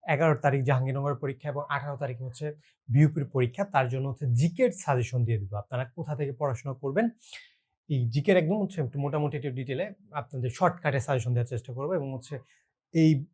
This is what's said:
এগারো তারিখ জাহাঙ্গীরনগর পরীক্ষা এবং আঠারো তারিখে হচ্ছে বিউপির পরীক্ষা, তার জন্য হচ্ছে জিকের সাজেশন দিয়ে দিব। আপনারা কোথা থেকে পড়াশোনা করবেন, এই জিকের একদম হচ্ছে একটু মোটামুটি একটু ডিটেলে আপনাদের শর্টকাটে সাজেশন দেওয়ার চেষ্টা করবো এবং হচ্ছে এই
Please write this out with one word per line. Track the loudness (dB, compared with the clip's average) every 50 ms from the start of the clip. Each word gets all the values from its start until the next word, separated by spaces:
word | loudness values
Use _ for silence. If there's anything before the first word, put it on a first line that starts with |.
| 0 0 0
এগারো | 4 4 4 4 4 2
তারিখ | 2 2 2 2 2
জাহাঙ্গীরনগর | 2 2 2 0 -2 -2 -2 -2 -4 -4 -4
পরীক্ষা | -8 -8 -6 -8 -8 -6
এবং | -6 -6 -4 -6
আঠারো | -6 -4 -6 -8 -6 -6
তারিখে | -6 -6 -8 -10
হচ্ছে | -12 -10 -8 -8 -8 -10 -10 _ _ _ _ _ 2
বিউপির | 6 6 6 6 4 0 -6 -2 0
পরীক্ষা, | 0 0 0 0 -4 -6 0 2
তার | 0 2 2 -2
জন্য | -4 -4 -6
হচ্ছে | -6 -4 -2 0 2 4
জিকের | 2 2 2 2 2 2 2 -2 0
সাজেশন | 0 2 2 2 0 0 -2 0
দিয়ে | 0 0 -2
দিব। | -2 -6 -8 -10 -8
আপনারা | _ -6 -6 -6 -6 _
কোথা | -12 -8 -8 -4
থেকে | -4 -4 -6 -4 -4
পড়াশোনা | -2 -2 -2 -4 -6 -8 -8 -6 -6
করবেন, | -2 0 2 0 0 -2 _ -20 -20 -20 -20 -20 _ _ _ _ _ _ _ _ _ 0
এই | 0 0 2 0
জিকের | 0 4 4 4
একদম | 4 4 2 2 0 0
হচ্ছে | -2 -2 -4
একটু | -4 -4 -2 -4 -4
মোটামুটি | -2 -2 0 -2 -2 -2
একটু | -4 -6 -6 -6 -6
ডিটেলে | -6 -4 -4 -4 -4 -6 -8 _ _ _ -10 -10
আপনাদের | -10 -8 -8 -4 -4 -4 0 2
শর্টকাটে | 2 2 2 2 -2 0 0 0 0
সাজেশন | 0 -2 -2 0 0 0
দেওয়ার | 0 0 -2 -4
চেষ্টা | -8 -6 -8 -10
করবো | -8 -4 -2 -2 -2
এবং | -4 -4 -8
হচ্ছে | -10 -10 -10 -12 -12 -12 _ _ _ _ _ _ _ _ _ 2
এই | 6 6 8 6 4 2 -6